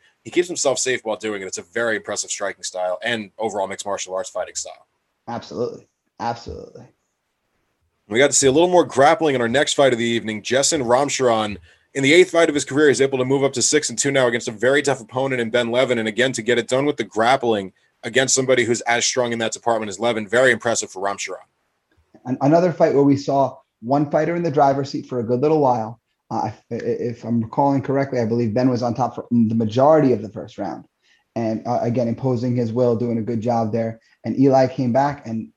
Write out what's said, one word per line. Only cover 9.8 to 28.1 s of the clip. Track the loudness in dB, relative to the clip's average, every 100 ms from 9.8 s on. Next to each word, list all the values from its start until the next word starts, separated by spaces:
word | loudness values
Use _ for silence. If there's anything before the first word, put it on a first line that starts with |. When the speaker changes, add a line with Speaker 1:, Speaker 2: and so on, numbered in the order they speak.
| 2
Speaker 1:
of | 2
the | 0
evening. | -2 -4 -8
Jessen | -2 0 0 0
Ramcharan | 2 2 2 0 2 2 -2 -8 -16 _ _ -2
in |
the | 4
eighth | 6 6
fight | 4 2
of | 0
his | -2
career, | 2 4
he's | 4
able | 2 0
to | 0
move | 0
up | 0
to | 0
six | 0 0 0
and | -4
two | 0
now | 2 2
against | 0 -6
a |
very | -2 2 2
tough | 2 -2
opponent | -4 -4 -2 -2
in | -2
Ben | -2 0
Levin. | 2 2 0
And | -2
again, | 0 0
to | 0
get | 0 0
it | 0
done | 0 0
with | -2
the | -4
grappling | 0 2 2 2 -2 -4 -14 _ _
against | -2 0 2 2
somebody | 2 2 2
who's | -2
as | -2 -2 0
strong | -2 -2
in | -2
that | -4
department | -2 -2 -2 -2
as | -4
Levin, | -2 -2 0
very | 2 4
impressive | 2 0 -2 -4
for | -6
Ram | -6 -4
Charan. | -8 -12 -16 _ _ _ _ _ _ -14 -8
Speaker 2:
An-, | -2
another | 2 4 2
fight | 2 2
where | 4
we | 4 2
saw | 0 0 0 -4 _ _
one | -2 -2 0
fighter | 0 0 -2
in |
the | -2
driver's | 2 2 2 -4
seat | -8 -8
for | -6
a |
good | -2 0
little | 2 2
while. | 2 0 -4 -12 _ _ -8
Uh, | -6 -6 -8 -10
if, | -6
if | -4 -4 -6 -8
I'm | -4 -2
recalling | -2 0 2 0
correctly, | 0 -2 0